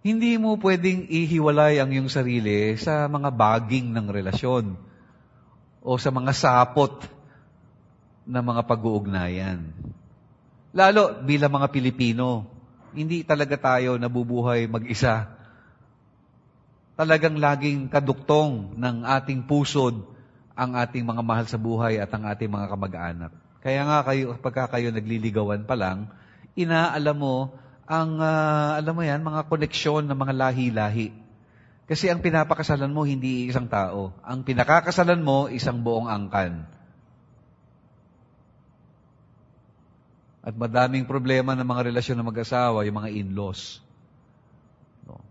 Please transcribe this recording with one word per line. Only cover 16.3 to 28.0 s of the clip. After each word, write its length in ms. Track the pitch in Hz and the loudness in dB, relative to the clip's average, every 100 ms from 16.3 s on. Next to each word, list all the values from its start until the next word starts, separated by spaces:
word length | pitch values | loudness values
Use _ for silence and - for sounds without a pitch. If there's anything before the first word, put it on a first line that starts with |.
| _ _ _ _ _ _ - | _ _ _ _ _ _ -4
Talagang 400 | 160 160 160 151 | 2 4 4 2
laging 560 | 147 143 143 143 135 | 2 2 0 -2 0
kaduktong 880 | 147 139 135 - 151 151 123 98 110 | 0 0 -4 2 2 2 -2 -6 -4
ng 240 | 123 117 | -4 -4
ating 400 | 120 135 135 135 | 0 -2 0 -6
pusod 560 | 123 147 143 143 131 117 98 - - - _ - | 0 0 2 2 0 0 -10 -18 -20 -20 _ -6
ang 240 | 127 123 | -4 -2
ating 240 | 120 127 | -2 -2
mga 160 | 117 117 | -4 -4
mahal 240 | 117 113 | 0 -2
sa 160 | 113 110 | -2 -4
buhay 400 | 113 113 117 107 | -2 0 0 0
at 80 | 101 | -2
ang 120 | 107 | -6
ating 240 | 107 104 110 | -6 -6 -4
mga 240 | 104 101 | -4 -4
kamag-anak. 600 | 98 98 87 85 85 82 - _ _ | -6 -6 -6 -8 -8 -12 -16 _ _
Kaya 240 | 131 135 | -4 -2
nga 160 | 143 151 | 2 2
kayo, 320 | 135 135 127 120 | 2 0 -2 -4
pagka 360 | 131 123 127 123 | -6 -4 -2 -2
kayo 120 | 120 | -2
nagliligawan 720 | 113 107 113 110 107 104 104 110 | -4 -4 -4 -2 -2 -2 -4 -2
pa 80 | 127 | -2
lang, 320 | 95 92 107 - - - - - | -2 -4 -10 -14 -20 -20 -16 -4
inaalam 600 | 170 165 165 139 147 147 | 0 2 2 0 0 0
mo 200 | 139 127 135 - - - - | 0 -2 -4 -8 -20 -20 -4
ang, 320 | 160 | -2